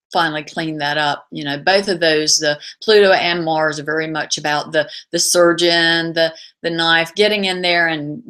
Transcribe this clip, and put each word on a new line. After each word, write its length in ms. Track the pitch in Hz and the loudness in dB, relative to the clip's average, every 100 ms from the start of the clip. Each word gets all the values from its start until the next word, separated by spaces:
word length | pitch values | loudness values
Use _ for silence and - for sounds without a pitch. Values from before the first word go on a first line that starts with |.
| _ | _
finally 320 | 185 165 156 | -2 -2 -4
clean 360 | 151 - 160 156 | -8 -8 -8 -4
that 180 | 147 147 | -4 -2
up. 300 | 147 143 - | -2 -4 -8
You 140 | 160 | -10
know, 160 | 147 143 | -8 -2
both 280 | 147 196 202 | 2 2 2
of 120 | 175 | 0
those, 400 | 165 156 156 - | 2 2 2 0
the 200 | 151 147 - - | 0 -2 -8 -8
Pluto 300 | - 214 196 | 2 6 6
and 340 | 180 175 175 160 | 4 2 -2 -2
Mars, 340 | 160 156 147 | 0 -2 -2
are 40 | |
very 240 | 143 156 160 | -6 -4 -4
much 320 | 156 131 - | -6 -6 -4
about 320 | 151 147 143 | -2 -2 -2
the, 180 | 156 147 - - | -2 -2 -8 -8
the 80 | 170 | -4
surgeon, 920 | - 175 170 170 175 170 165 165 165 | 0 4 4 4 2 4 2 2 -2
the, 200 | 165 165 160 - _ | 0 -2 -2 -18 _
the 80 | 165 | -6
knife, 420 | 165 165 165 165 | -2 2 2 0
getting 320 | - 208 208 190 | 0 0 2 -2
in 160 | 185 | -2
there 260 | 180 175 165 | 0 0 0
and 360 | 156 147 151 | -2 -8 -10